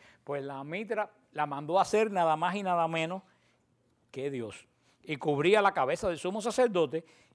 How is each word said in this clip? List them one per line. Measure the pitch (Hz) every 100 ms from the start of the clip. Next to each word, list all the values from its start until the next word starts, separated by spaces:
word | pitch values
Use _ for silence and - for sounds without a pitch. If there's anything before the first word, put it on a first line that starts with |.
| - _
Pues | - 143
la | 139 135
mitra | 143 180 220 214 208 _ _
la | 147 147
mandó | 139 151 185
a |
hacer | - 208 220
nada | 190 165 156
más | 175 196
y |
nada | 190 170 165
menos | 165 160 190 - _ _ _ _ _ _ _ _
que | 131 143
Dios. | 131 110 - - _ _ _
Y | - 151
cubría | 160 143 165 208
la | 196
cabeza | 180 131 175 196
del | 160
sumo | 180 208
sacerdote | 214 226 247 180 151 160 - _ _